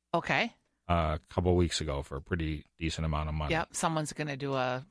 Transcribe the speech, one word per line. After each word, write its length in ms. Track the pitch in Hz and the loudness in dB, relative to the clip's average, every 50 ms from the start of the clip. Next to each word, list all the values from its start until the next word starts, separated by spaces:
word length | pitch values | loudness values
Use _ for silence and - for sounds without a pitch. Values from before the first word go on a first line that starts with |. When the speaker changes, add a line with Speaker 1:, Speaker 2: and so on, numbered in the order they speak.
| _ _ - | _ _ -2
Speaker 1:
Okay. 400 | 170 - - 147 143 226 240 - _ _ _ _ _ _ - | 0 0 2 0 0 0 -2 -4 _ _ _ _ _ _ 2
Speaker 2:
Uh, 300 | 87 85 80 78 78 78 | 2 2 4 2 0 -2
a 160 | - - - | -4 -4 -2
couple 220 | 95 87 90 87 | 2 4 6 6
weeks 260 | 90 87 82 - - | 6 6 4 2 0
ago 220 | 80 73 69 69 69 | -2 -2 -4 -4 -4
for 120 | - 69 69 | -6 -8 -10
a 40 | |
pretty 420 | - - 92 82 80 78 78 73 - _ _ - | -6 -2 -2 -2 0 -2 -4 -4 -8 _ _ -4
decent 280 | 82 80 - - 80 | -4 -2 -2 -2 -2
amount 220 | 80 76 76 78 78 | 0 0 0 -2 -2
of 60 | 78 | -2
money. 180 | 78 76 - 160 | -2 -2 0 0
Speaker 1:
Yep, 160 | 160 165 - | -2 -2 -4
someone's 420 | - - - 165 160 156 156 - - | -4 -2 -2 0 0 0 -2 -4 -4
gonna 240 | - 156 147 139 131 | -6 -6 -6 -6 -6
do 160 | 139 139 139 | -4 -2 -2
a 320 | 131 127 127 127 127 147 - | 0 0 0 -2 -4 -6 -10